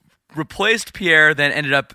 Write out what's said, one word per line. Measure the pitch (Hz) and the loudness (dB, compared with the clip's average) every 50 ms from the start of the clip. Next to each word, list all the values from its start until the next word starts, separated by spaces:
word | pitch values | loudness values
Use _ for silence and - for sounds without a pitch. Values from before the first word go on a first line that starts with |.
| _ _ _ _ _ _ - | _ _ _ _ _ _ -12
replaced | 151 156 - - - 196 214 226 220 - - - | -12 -12 -10 -6 -4 -2 -2 -2 -2 -6 -10 -12
Pierre, | - 208 175 160 156 156 151 156 | -6 -2 2 4 4 4 4 2
then | 139 143 143 | 0 -2 -2
ended | - 151 151 135 139 | -2 -4 -4 -2 -2
up | 139 135 - | -2 -2 -4